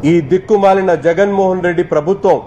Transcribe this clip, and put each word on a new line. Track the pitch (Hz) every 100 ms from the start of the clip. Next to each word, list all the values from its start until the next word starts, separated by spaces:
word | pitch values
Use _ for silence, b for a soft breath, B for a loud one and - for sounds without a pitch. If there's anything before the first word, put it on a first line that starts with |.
| 143
ఈ | 170 139
దిక్కుమాలిన | 180 - 208 196 196 190 165 151
జగన్మోహన్ | 170 202 196 190 185 175
రెడ్డి | 175 170
ప్రభుత్వం | 151 147 196 196 147